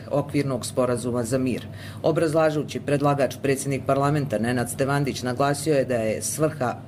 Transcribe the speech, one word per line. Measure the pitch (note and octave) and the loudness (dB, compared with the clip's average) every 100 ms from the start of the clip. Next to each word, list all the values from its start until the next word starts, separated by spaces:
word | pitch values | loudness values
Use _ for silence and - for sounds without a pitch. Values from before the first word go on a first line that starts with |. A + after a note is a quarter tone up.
| - | -2
okvirnog | C#3+ C#3+ D3 C#3 B2+ - | -2 0 0 0 -2 -2
sporazuma | - B2 A#2+ A#2+ A#2+ | 0 2 0 0 -2
za | A2+ C3+ | 0 0
mir. | B2+ F#2 - - - - | 0 -2 -6 -12 -12 -2
Obrazlažući, | - D#3+ E3 D#3+ D#3 D3+ A#2 B2 | 0 2 2 4 2 2 -4 -4
predlagač, | - C#3+ C#3+ C#3 B2+ - | -2 2 2 2 0 0
predsjednik | C#3 C3+ C#3+ C3+ B2 | 0 0 0 -2 0
parlamenta | C3+ C#3 D3 C3+ G#2 | 2 2 2 0 0
Nenad | A#2 B2+ A#2 | 0 0 -2
Stevandić, | - C3+ C#3+ C#3+ A2 | -2 0 2 0 -2
naglasio | B2 B2 C#3 C#3 D3+ C#3 | -2 0 0 0 2 2
je | B2+ | 2
da | B2 | 0
je | A2 G#2 | 0 -2
svrha | - - D3+ - B2 - | -2 0 -2 0 -4 -4